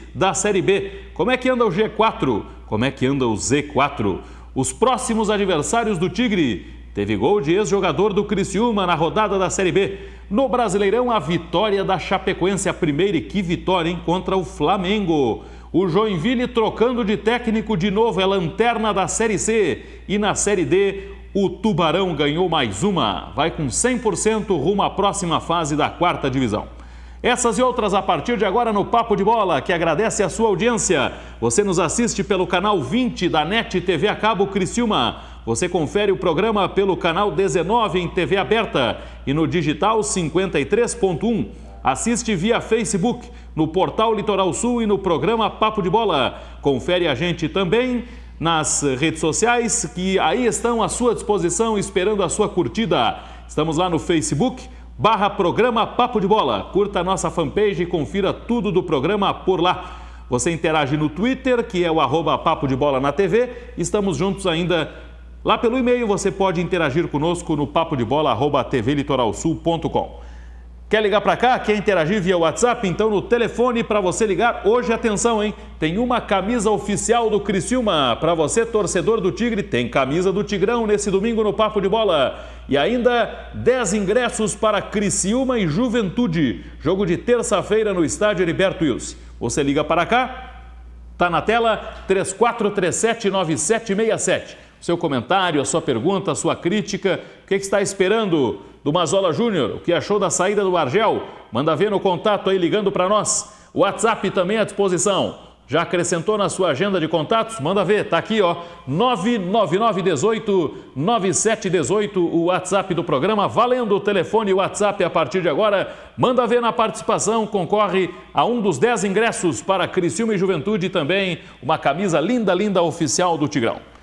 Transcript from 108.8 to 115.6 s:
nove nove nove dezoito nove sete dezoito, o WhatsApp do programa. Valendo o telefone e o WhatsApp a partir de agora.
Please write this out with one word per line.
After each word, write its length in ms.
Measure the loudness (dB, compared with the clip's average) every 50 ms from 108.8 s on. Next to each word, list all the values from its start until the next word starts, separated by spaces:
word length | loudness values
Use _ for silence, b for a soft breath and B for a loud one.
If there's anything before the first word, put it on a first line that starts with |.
| B
nove 500 | -4 -2 0 2 2 0 0 0 0 0
nove 400 | 0 0 0 0 2 2 2 2
nove 240 | 2 2 0 0 0
dezoito 720 | 0 0 0 2 2 0 0 0 0 0 0 2 0 B B B B B -8
nove 360 | -2 0 0 2 2 2 0
sete 380 | 0 0 2 0 0 0 0 0
dezoito, 500 | 0 0 0 0 0 0 0 0 0 0
o 260 | 0 2 2 2 2
WhatsApp 460 | 2 0 0 0 0 0 0 0 0 -2
do 80 | -2 0
programa. 440 | 0 0 0 2 2 2 2 0
Valendo 480 | 2 2 2 2 4 2 0 2 2 0
o 40 | 0
telefone 500 | 2 0 0 0 0 0 0 0 2 2
e 40 | 2
o 20 |
WhatsApp 460 | 2 2 0 0 0 0 0 0 0 0
a 80 | 0
partir 320 | 2 0 0 0 0 0 0
de 40 |
agora. 480 | 0 2 2